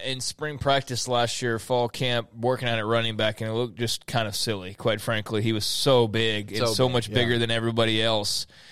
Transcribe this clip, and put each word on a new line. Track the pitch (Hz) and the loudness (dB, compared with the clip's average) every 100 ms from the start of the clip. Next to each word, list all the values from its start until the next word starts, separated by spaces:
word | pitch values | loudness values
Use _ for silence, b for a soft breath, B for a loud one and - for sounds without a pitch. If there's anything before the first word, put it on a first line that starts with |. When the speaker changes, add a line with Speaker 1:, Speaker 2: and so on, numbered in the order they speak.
Speaker 1:
in | 107 131 | -4 -4
spring | - - 151 147 | -6 -6 -6 -2
practice | 143 139 - 120 - | 2 2 0 -6 0
last | 123 120 - | 2 2 0
year, | 123 113 | -2 -2
fall | - 123 120 | 0 0 0
camp, | - 127 120 117 113 | -2 0 0 -4 -4
working | 120 127 123 | -2 0 0
out | 113 | 0
at | 107 | 2
running | 117 113 110 | 2 0 0
back, | 110 110 | 0 0
and | 110 | -4
it | |
looked | 113 123 104 | -2 -4 -2
just | 117 - - | -4 -4 -2
kind | 123 107 | -2 -2
of | 98 | -2
silly, | - 104 90 | -4 -4 -6
quite | 104 120 107 | -4 -2 -2
frankly. | - 110 104 110 | -2 -4 -2 -2
He | 113 | 0
was | 110 104 | 0 -2
so | - 143 127 113 | 0 4 6 4
big | 107 113 104 104 | 2 2 0 -2
and | 101 117 | -2 0
Speaker 2:
So | |
Speaker 1:
so | 110 127 | 2 2
Speaker 2:
big, | |
Speaker 1:
much | 123 107 | 2 0
Speaker 2:
yeah. | 110 | 0
Speaker 1:
bigger | 120 120 | 2 2
than | 117 | 2
everybody | 113 117 113 113 110 | 0 0 2 2 2
else. | 113 110 104 - - B B | 2 0 0 -4 -6 B B